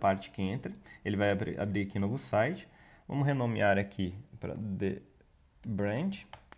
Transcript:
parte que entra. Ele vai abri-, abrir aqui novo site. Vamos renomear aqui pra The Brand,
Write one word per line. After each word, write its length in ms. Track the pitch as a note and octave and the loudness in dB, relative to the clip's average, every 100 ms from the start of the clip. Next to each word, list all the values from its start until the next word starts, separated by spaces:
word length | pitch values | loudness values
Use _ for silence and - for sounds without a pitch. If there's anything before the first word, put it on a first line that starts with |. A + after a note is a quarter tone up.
parte 300 | G2 G2 - | 2 2 -2
que 100 | - | -4
entra. 320 | F#2+ A#2 - - - - | -2 -2 -6 -10 -16 -10
Ele 140 | - G2+ | -4 2
vai 120 | G2+ | 4
abri-, 300 | G2+ F#2 D2 | 4 0 -2
abrir 220 | G#2 G2+ | -2 0
aqui 160 | G2 G2+ | -2 0
novo 180 | G2 B2 | 0 -2
site. 500 | - G#2+ A#2+ G3 - - - - - | 0 2 2 0 -10 -20 -20 -20 -6
Vamos 200 | C#3+ C#3+ | 0 2
renomear 500 | C#3 A#2+ A2 G2+ G2 | 2 2 4 4 4
aqui 380 | G2+ - F#2 F#2+ - - | 2 -2 -4 -4 -14 -10
pra 140 | F2+ | -8
The 480 | - G#2+ G2 G2 - - _ _ _ _ _ - | -6 -6 -2 -2 -2 -10 _ _ _ _ _ -6
Brand, 540 | G2 G2+ A2+ F#3+ G3 - - - | -2 0 0 -2 -4 -12 -20 -20